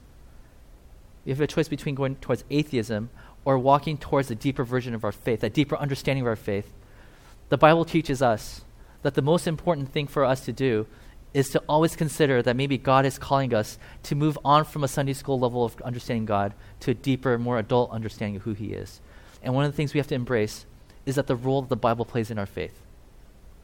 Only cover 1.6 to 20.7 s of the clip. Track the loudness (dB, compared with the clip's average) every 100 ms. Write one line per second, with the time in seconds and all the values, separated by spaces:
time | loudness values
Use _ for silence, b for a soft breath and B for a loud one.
1.6 | -2 -4 -6 -4 -4 -4 -4 -4 -2 -2
2.6 | 0 -2 -2 -4 -6 b b -6 0 2
3.6 | 4 4 2 -6 0 0 0 -2 -2 -2
4.6 | -2 -2 -4 -4 -4 -4 -2 -2 0 0
5.6 | 0 0 -4 -2 -2 0 0 -2 -2 -4
6.6 | -4 -12 b b b b b b -4 6
7.6 | 8 8 4 0 0 2 2 2 -2 -16
8.6 | -18 b b b -2 0 2 2 2 -2
9.6 | 0 -2 -2 -4 -2 2 2 2 -2 -2
10.6 | 0 2 -2 b b b -4 -2 0 0
11.6 | 2 2 2 2 -2 2 2 4 2 2
12.6 | 0 0 4 4 4 0 0 0 2 0
13.6 | 0 -6 b b -6 0 0 0 4 4
14.6 | 4 -2 -2 -2 -2 -4 -2 0 0 0
15.6 | -2 -4 -10 -8 -4 -4 0 0 0 -4
16.6 | b -6 -4 -2 0 0 0 0 0 -2
17.6 | 2 2 2 -2 -8 -6 -6 -6 -6 -6
18.6 | -6 -8 -10 -16 b b b b -2 0
19.6 | 0 0 -2 0 -2 -2 0 0 0 -4
20.6 | -18